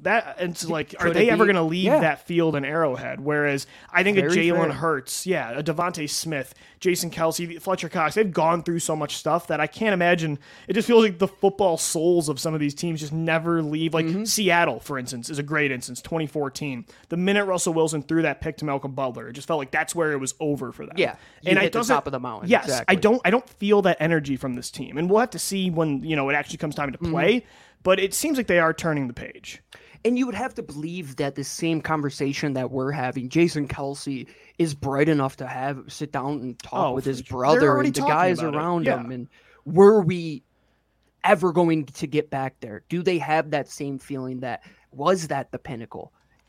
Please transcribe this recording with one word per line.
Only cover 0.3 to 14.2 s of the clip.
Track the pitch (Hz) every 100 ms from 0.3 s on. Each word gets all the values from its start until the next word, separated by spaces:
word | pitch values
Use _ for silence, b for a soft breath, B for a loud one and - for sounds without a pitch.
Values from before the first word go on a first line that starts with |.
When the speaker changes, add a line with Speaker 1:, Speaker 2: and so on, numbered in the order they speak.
| 156
Speaker 1:
it's | 175 160
Speaker 2:
Th-, | 165
Speaker 1:
like, | 160 147 -
are | 170
Speaker 2:
could | 175
Speaker 1:
they | 233
Speaker 2:
it |
Speaker 1:
ever | 220 202
Speaker 2:
be? |
Speaker 1:
gonna | 185 160
leave | 180 190
Speaker 2:
Yeah. | 302
Speaker 1:
that | 160 139 -
field | 170 160 147
in |
Arrowhead? | 135 165 151 123 123 131
Whereas | 143 147 147 139 - B B
I | 175
think | 190 196
a |
Speaker 2:
Very | 147 180
Speaker 1:
Jalen | 170 170 156
Speaker 2:
fair. |
Speaker 1:
Hurts, | 131 165 139 - - 185
yeah, | 160 117 131
a |
Devontae | 160 156 175 175 147
Smith, | - 165 143 - - B B
Jason | 175 175 165
Kelce, | 170 165 160 170 165
Fletcher | 190 185 165
Cox, | 185 151
they've | 208 208
gone | 165 160 170
through | 170 165
so | - 156
much | 147 -
stuff | 156 170 -
that | 151
I | 151
can't | - 220 180
imagine. | 175 170 160 143 B B B
It |
just | 196 233
feels | 226
like | 220 175
the | 190
football | - 196 196 190 160
souls | - 170 170 175 151
of | 135
some | 165
of | 156
these | 147 -
teams | 170 156
just | 147
never | 160 165 160 170 165
leave. | 147 156 160 165
Like | 165
Speaker 2:
Mm-hmm. | 185